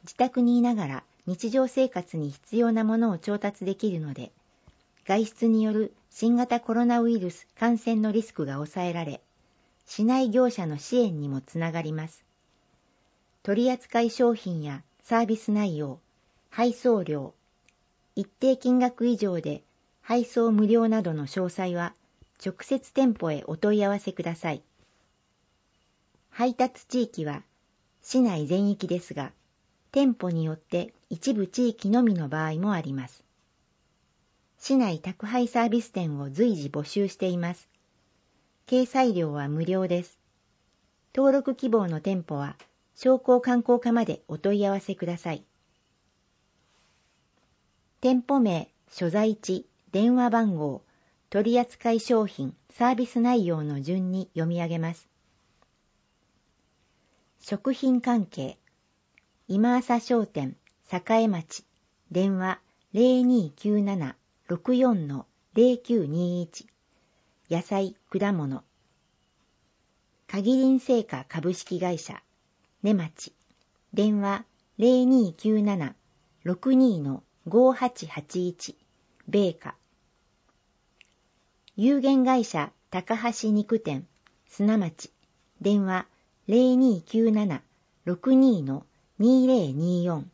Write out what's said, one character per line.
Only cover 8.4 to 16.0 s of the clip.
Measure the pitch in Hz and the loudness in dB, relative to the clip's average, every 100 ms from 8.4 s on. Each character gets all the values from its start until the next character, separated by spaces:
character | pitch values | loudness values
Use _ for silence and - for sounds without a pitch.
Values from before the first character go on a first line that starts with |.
| 143 | -6
が | |
抑 | 139 151 - 180 | -6 -8 -6 -6
え | |
ら | 170 | -6
れ、 | 160 135 _ _ _ _ _ _ _ | -8 -10 _ _ _ _ _ _ _
市 | - | -2
内 | 214 262 254 | 0 2 2
業 | 220 254 | 2 2
者 | - 165 | 0 -6
の | 151 | -8
支 | - 247 | -2 0
援 | 226 156 | 0 -2
に | 143 | -6
も | 135 | -8
つ | - 165 | -8 -6
な | 165 | -6
が | 165 | -6
り | 156 | -6
ま | 156 160 | -8 -10
す。 | - _ _ _ _ _ _ _ _ _ _ _ _ | -16 _ _ _ _ _ _ _ _ _ _ _ _
取 | - 202 247 | -4 0 0
扱 | 254 - 233 | -2 -4 -2
い | 233 | -2
商 | - 240 | 2 0
品 | 220 190 165 | 0 -4 -8
や | 147 139 _ _ | -8 -12 _ _
サ | _ 226 | _ 0
ー | 226 | 0
ビ | 220 | -2
ス | - | -2
内 | 208 202 151 | -2 -2 -4
容、 | 147 131 | -6 -10